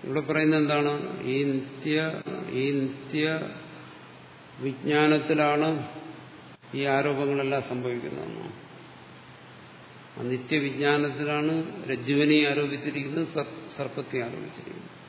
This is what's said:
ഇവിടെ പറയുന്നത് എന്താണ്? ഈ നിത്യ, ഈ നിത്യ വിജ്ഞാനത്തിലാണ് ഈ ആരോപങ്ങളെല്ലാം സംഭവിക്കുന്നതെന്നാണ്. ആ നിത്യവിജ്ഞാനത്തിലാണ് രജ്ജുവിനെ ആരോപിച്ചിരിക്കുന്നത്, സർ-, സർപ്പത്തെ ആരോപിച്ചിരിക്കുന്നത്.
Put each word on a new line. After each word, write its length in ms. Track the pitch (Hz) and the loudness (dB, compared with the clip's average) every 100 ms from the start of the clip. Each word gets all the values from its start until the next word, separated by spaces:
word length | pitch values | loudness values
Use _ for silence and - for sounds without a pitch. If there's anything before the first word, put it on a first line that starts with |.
ഇവിടെ 160 | 143 139 | 0 -2
പറയുന്നത് 400 | 139 156 156 156 | 2 4 6 6
എന്താണ്? 640 | 147 147 143 143 131 - | 6 4 2 0 -4 -4
ഈ 220 | 127 131 | -2 2
നിത്യ, 760 | 143 135 131 - 151 151 160 160 - - - | 2 0 -2 -6 0 2 2 -2 -6 -8 -4
ഈ 200 | - 135 | 0 0
നിത്യ 720 | 143 135 - - 156 156 160 - - - - - - - - - - - - | 2 0 -4 -4 0 2 0 -4 -10 -14 -16 -18 -18 -20 -20 -20 -20 -20 -6
വിജ്ഞാനത്തിലാണ് 1400 | 131 123 135 151 151 151 - 156 147 147 156 156 - - - - - - - - - | -4 -4 2 6 6 6 4 4 4 4 2 0 -4 -10 -14 -14 -16 -18 -20 -20 -10
ഈ 100 | 135 | -2
ആരോപങ്ങളെല്ലാം 760 | 139 135 143 139 143 139 135 139 | 2 4 4 2 2 2 2 0
സംഭവിക്കുന്നതെന്നാണ്. 880 | 127 127 123 120 - 69 80 55 - - - - - - - - - - - - - - - - - - | -2 -4 -2 -4 -4 -6 -6 -8 -10 -12 -16 -18 -18 -20 -20 -20 -20 -20 -20 -20 -20 -20 -20 -20 -16 -8
ആ 40 | |
നിത്യവിജ്ഞാനത്തിലാണ് 1600 | 120 127 123 156 139 131 143 147 147 131 147 147 151 160 165 196 | -4 -4 0 0 0 0 4 4 2 0 -2 0 2 0 -2 -6
രജ്ജുവിനെ 640 | - 131 120 143 147 151 147 | -4 -4 2 4 6 6 6
ആരോപിച്ചിരിക്കുന്നത്, 800 | 143 143 139 147 143 139 156 160 | 2 0 -2 -4 -4 -2 -2 -2
സർ-, 480 | 160 139 - - - | -2 -4 -8 -12 -6
സർപ്പത്തെ 460 | 131 - 131 131 | -6 -6 -4 -4
ആരോപിച്ചിരിക്കുന്നത്. 760 | 117 147 - - - - - - | -4 -6 -10 -12 -14 -12 -14 -18